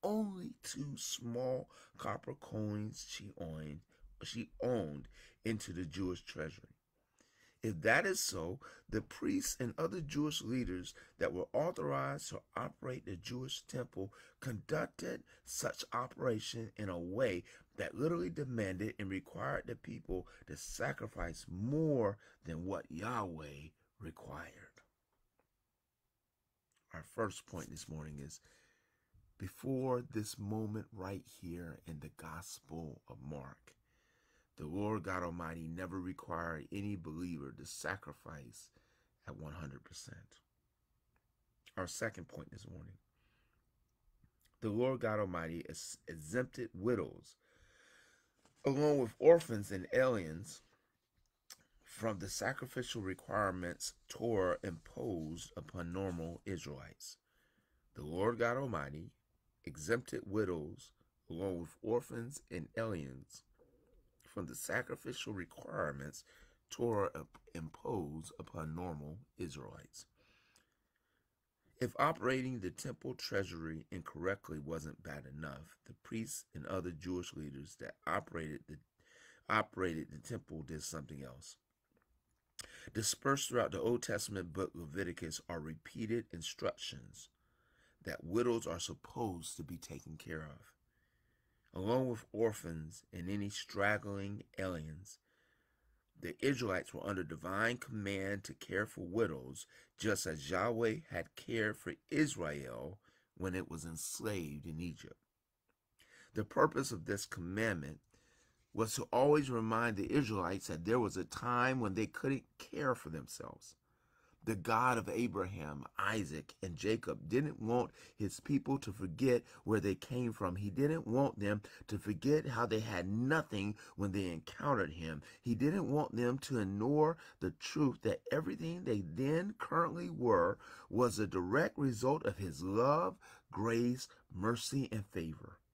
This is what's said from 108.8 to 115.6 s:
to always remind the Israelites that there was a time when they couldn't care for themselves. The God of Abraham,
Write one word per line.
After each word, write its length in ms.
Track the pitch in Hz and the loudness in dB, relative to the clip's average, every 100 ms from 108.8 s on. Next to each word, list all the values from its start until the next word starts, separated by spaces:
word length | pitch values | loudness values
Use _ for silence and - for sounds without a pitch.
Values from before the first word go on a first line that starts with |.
| 110 - | 0 0
to 80 | - | 2
always 360 | 120 139 151 135 | 6 8 8 6
remind 480 | 120 113 113 117 101 | 2 4 4 4 2
the 140 | 90 | 4
Israelites 560 | 131 120 104 87 98 - | 4 4 2 2 0 -2
that 180 | 80 85 | -2 4
there 140 | 123 | 6
was 180 | 104 92 | 4 2
a 60 | |
time 560 | 85 - 120 123 127 131 | -4 -4 0 4 4 4
when 160 | 110 95 | 2 2
they 120 | 107 | 0
couldn't 360 | - 139 135 - _ | 0 2 0 -2 _
care 380 | - - 139 120 | -8 0 2 2
for 140 | - | 0
themselves. 680 | 80 64 - - - - - _ _ _ _ _ _ - | -6 -6 -10 -10 -12 -18 -20 _ _ _ _ _ _ -2
The 100 | 107 | 0
God 420 | 85 110 127 117 | 4 6 8 6
of 100 | 101 | 2
Abraham, 800 | 98 120 95 92 98 | 2 2 2 -2 -2